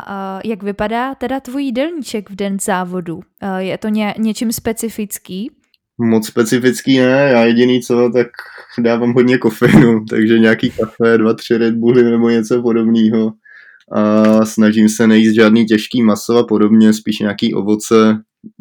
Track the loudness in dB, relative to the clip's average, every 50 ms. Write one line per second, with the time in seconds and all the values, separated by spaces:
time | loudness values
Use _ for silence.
0 | -10 -12 -12 -10 -10 -10 -10 -10 -8 -8 -8 -8 -6 -10 -8 -6 -6 -6 -4 -4
1 | -6 -6 -8 -8 -8 -6 -6 -8 -8 -8 -8 -6 -6 -4 -4 -4 -4 -4 -6 -8
2 | -10 -8 -8 -10 -10 -10 -10 -8 -6 -6 -4 -6 -4 -4 -4 -4 -4 -6 -6 -8
3 | -8 -8 -10 -12 -14 _ _ -12 -10 -8 -6 -6 -6 -6 -8 -6 -6 -4 -4 -2
4 | -4 -4 -4 -4 -4 -4 -4 -4 -4 -6 -6 -6 -6 -6 -6 -6 -8 -10 -8 -8
5 | -10 -10 -10 -16 _ -14 -12 -12 -12 -12 _ _ _ _ _ _ _ _ _ -4
6 | 0 2 2 0 0 -2 -2 -2 -2 0 0 0 0 0 -2 -2 0 0 2 2
7 | 4 2 2 2 2 2 4 4 4 4 4 2 2 2 2 0 -2 -2 0 0
8 | 0 0 2 0 -2 -2 _ -20 -20 -20 -20 -20 -20 -16 -8 -4 -2 -2 0 0
9 | 0 0 2 2 2 2 2 0 0 -2 -4 0 0 4 6 6 6 6 4 0
10 | -2 -4 -2 0 2 2 4 4 4 4 2 2 -2 -6 -4 -4 -6 -6 -4 -2
11 | 0 2 2 2 2 0 -2 -2 -2 -4 -2 0 0 0 -2 0 0 2 4 4
12 | 4 4 2 0 0 2 0 0 0 -2 -2 -2 0 0 0 0 0 2 2 2
13 | 2 2 2 0 -2 -2 -6 _ _ _ -20 -20 -20 _ _ _ _ -8 -4 -2
14 | 0 2 2 4 4 4 4 2 2 0 0 0 2 2 4 4 2 2 2 2
15 | 2 4 4 4 4 4 4 4 4 4 4 2 2 2 0 -2 -2 -2 -4 -2
16 | 0 0 0 -2 -2 -2 0 0 0 0 0 0 2 2 4 4 4 4 2 0
17 | -2 -8 -8 -6 -4 -6 -6 -4 -4 -4 -4 -4 -2 -2 -2 -2 -2 2 2 4
18 | 4 4 2 -2 -4 _ _ _ _ -20 _ -14